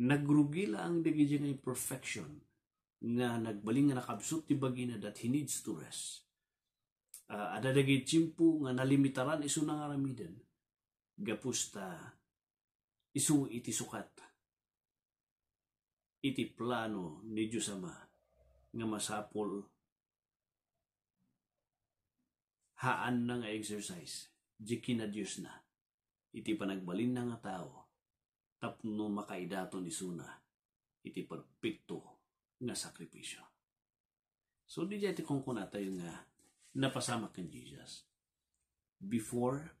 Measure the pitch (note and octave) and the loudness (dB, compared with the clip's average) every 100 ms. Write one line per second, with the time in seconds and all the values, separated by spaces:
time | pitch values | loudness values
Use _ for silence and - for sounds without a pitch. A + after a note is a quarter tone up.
0 | B2 C#3+ C#3+ D3 D3 D3+ G#3 G3 F3 E3+ | 4 4 6 8 8 4 0 0 2 2
1 | D#3+ D3+ C#3+ C#3+ C#3+ C3 - B2 - C3 | 4 6 6 4 0 -2 -2 -4 -4 -6
2 | - A2 D2+ - - _ _ _ _ _ | -6 -8 -8 -12 -18 _ _ _ _ _
3 | A2+ A#2+ B2 A#2 A2+ G#2 G#2 B2 C#3+ B2+ | -2 2 2 0 -2 -4 0 6 6 4
4 | A#2+ G#2+ - D#3+ - C3 C3 B2+ B2 A2+ | -2 -6 -2 -4 2 2 2 0 -4 -4
5 | G#2 - A#2+ C#3 C3+ - - F2 - - | -6 -4 0 2 0 -4 -4 -6 -6 -8
6 | - - - _ _ _ _ _ _ _ | -8 -10 -16 _ _ _ _ _ _ _
7 | _ - - G#2 G#2 G2+ B2+ C3+ C3+ C#3 | _ -20 -8 -4 -2 0 4 6 8 6
8 | - D#3+ D#3+ - E3 D#3 C3+ B2+ C3+ C#3 | 6 4 4 6 6 6 2 2 6 8
9 | C3+ C3+ C3+ D#3 D3 D#3+ D3+ D3+ D3 C#3+ | 6 4 2 2 0 2 2 0 -2 0
10 | C#3 A#2+ F2 - - _ _ _ _ _ | 0 -2 -8 -12 -20 _ _ _ _ _
11 | _ - G#2 G#2+ C3 A#2+ - - F#2+ F2 | _ -8 -4 -2 -2 -2 -2 -4 -8 -8
12 | A#2 - _ _ _ _ _ _ _ _ | -12 -18 _ _ _ _ _ _ _ _
13 | _ D3 C#3 D3 B2+ A#2 B2 A2 A#2 G#2+ | _ 0 6 6 6 -2 -4 -4 -4 -6
14 | - - - _ _ _ _ _ _ _ | -10 -16 -20 _ _ _ _ _ _ _
15 | _ _ _ _ _ _ _ _ _ _ | _ _ _ _ _ _ _ _ _ _
16 | _ _ C#3 C3 A2 - A#2 A#2+ A2 G#2 | _ _ -2 0 -2 -2 -2 0 0 -2
17 | F2 D2+ G#2+ A2 A2 A2+ G#2 G2 F2+ - | -4 -8 -6 -2 0 0 -2 -4 -8 -10
18 | - _ _ _ - - _ - A2 G#2+ | -20 _ _ _ -20 -20 _ -4 -2 -2
19 | - G#2+ G#2 G#2+ G#2 G2 G2+ _ _ _ | -2 -4 -4 -2 -2 -2 -8 _ _ _
20 | _ _ _ _ _ _ _ _ _ _ | _ _ _ _ _ _ _ _ _ _
21 | _ _ B1 _ _ _ _ _ _ _ | _ _ _ _ _ _ _ _ _ _
22 | _ _ _ _ _ _ _ - B2+ A#2+ | _ _ _ _ _ _ _ -4 0 2
23 | A2+ B2 A#2+ B2 A2 A2 G#2 G#2 G2+ F2+ | 2 2 2 0 -2 -4 -4 -6 -6 -10
24 | C#2+ - - _ _ _ G#2+ A#2 - A#2 | -10 -12 -12 _ _ _ -6 -4 0 0
25 | G#2+ G#2 F#2+ - F2+ - _ _ _ _ | 0 -4 -6 -6 -10 -14 _ _ _ _
26 | _ _ _ A#2+ A2 G#2+ G2 F#2+ F2+ F2+ | _ _ _ -10 -4 -2 -2 -4 -2 0
27 | B2 B2 A#2+ A#2 - F#2 - - - _ | 0 0 -2 -6 -6 -8 -8 -14 -20 _
28 | _ _ _ _ _ _ A#2 - A2+ G#2+ | _ _ _ _ _ _ -8 -6 -4 -2
29 | G#2+ G#2 G#2 F#2+ F2+ F#2+ F2+ F#2+ F2+ D#2+ | 0 -2 -2 -6 -4 -4 -4 -4 -4 -4
30 | F#2 E2+ C#2 - _ _ _ _ _ _ | -4 -6 -10 -16 _ _ _ _ _ _
31 | - - E2 D#2+ - _ A2+ - - F2 | -10 -8 -8 -10 -12 _ -4 -4 -10 -12
32 | - - _ _ _ _ B2 - - - | -12 -20 _ _ _ _ -6 -6 -8 -12
33 | - - - - - _ _ _ _ _ | -16 -14 -14 -14 -16 _ _ _ _ _
34 | _ _ _ _ _ _ _ - F3 G#3 | _ _ _ _ _ _ _ -6 -4 -2
35 | G3+ E3+ D#3 C#3 C3+ A#2 F#2 G#2 G2 F#2 | -2 -2 -2 -2 0 -4 -4 -4 -4 -4
36 | F2 D#2+ - _ _ _ - C3+ C3+ C3 | -6 -10 -16 _ _ _ -10 0 0 0
37 | B2 A2+ G#2 - E2+ - C2+ C#2+ - - | -2 -2 -4 -8 -10 -10 -14 -16 -16 -18
38 | - _ _ _ _ _ _ _ _ _ | -18 _ _ _ _ _ _ _ _ _
39 | G2 A2+ - A#2+ B2 C#3 E3 - | -2 -2 0 0 0 0 -6 -16